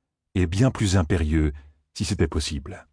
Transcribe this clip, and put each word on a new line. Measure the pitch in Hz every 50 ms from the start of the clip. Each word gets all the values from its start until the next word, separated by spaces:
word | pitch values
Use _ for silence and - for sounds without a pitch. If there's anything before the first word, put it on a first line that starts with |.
| _ _ _ _ _ _ -
et | 98 90
bien | 82 90 98 131 131
plus | - - 110 98 90
impérieux, | 98 85 - 104 85 80 76 78 80 78 76 71 - - - _ _ _ _ -
si | - 101
c'était | - 98 82 87
possible. | 76 - 78 73 - 76 69 65 - 95 - - _